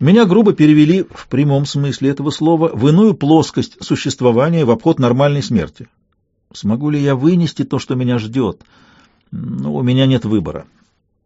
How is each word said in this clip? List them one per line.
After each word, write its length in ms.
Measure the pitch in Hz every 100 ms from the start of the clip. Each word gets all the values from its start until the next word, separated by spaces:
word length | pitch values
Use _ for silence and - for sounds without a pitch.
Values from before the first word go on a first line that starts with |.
Меня 240 | 139 214
грубо 260 | 214 196 214
перевели, 540 | 160 151 151 151 190 -
в 200 | - -
прямом 360 | 127 143 139
смысле 440 | 143 143 143 - 135
этого 220 | 139 143
слова, 380 | - 156 165 165
в 120 | - 135
иную 240 | 165 220
плоскость 640 | 147 143 160 - - 117 -
существования 840 | - 151 139 - 123 117 151 170
в 60 | 127
обход 280 | 113 165 160
нормальной 420 | 123 123 143 143
смерти. 460 | - 110 76 - - _ _ _ _ _ _
Смогу 380 | - 101 117 147
ли 100 | 147
я 160 | 143
вынести 480 | 131 151 180 165 -
то, 160 | 135 131
что 160 | -
меня 220 | 127 123 123
ждёт? 420 | 107 127 110 - _ _ _ _ _ _ _
Ну, 420 | - - 127 139
у 100 | 147
меня 220 | 123 131
нет 200 | 135 127
выбора. 400 | 110 107 78 76 - _ _ _ _ _